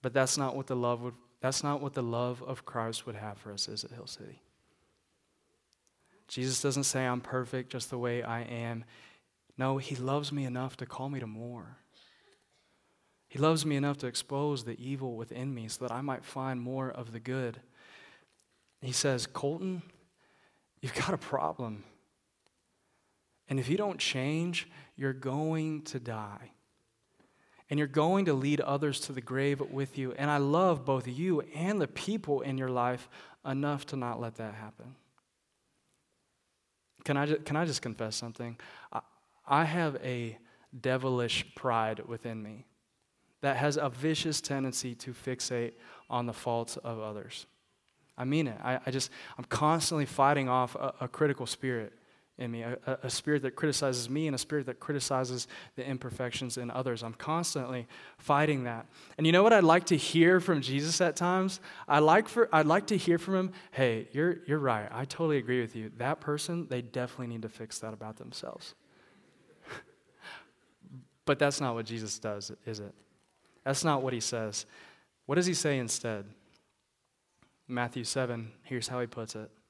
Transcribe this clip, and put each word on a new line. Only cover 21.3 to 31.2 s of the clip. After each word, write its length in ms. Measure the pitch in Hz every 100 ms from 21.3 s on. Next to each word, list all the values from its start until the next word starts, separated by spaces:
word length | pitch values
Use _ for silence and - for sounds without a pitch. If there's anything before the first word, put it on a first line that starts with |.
| 143 156 - 120 107 - _ _ _ _ _ _ _ _ _ _ _ _ _ _ _ _
And 100 | 135
if 100 | 123
you 80 | 180
don't 220 | 208 185
change, 680 | - 135 131 156 175 170 - - -
you're 180 | - 139
going 680 | 131 131 139 156 160 156 156
to 160 | 156 135
die. 540 | 120 110 107 104 120 _ _ _ _ _ _ _ _ _ _ _ _
And 80 | 147
you're 80 | 147
going 380 | 135 156 190
to 80 | 190
lead 300 | 139 139 147
others 360 | - 143 151 139
to 120 | -
the 80 | 131
grave 400 | 120 127 139 139
with 380 | 143 135 135 143
you. 140 | 131
And 180 | 123 143
I 80 | 147
love 480 | 139 156 190 160 131
both 200 | 135 123
you 360 | 127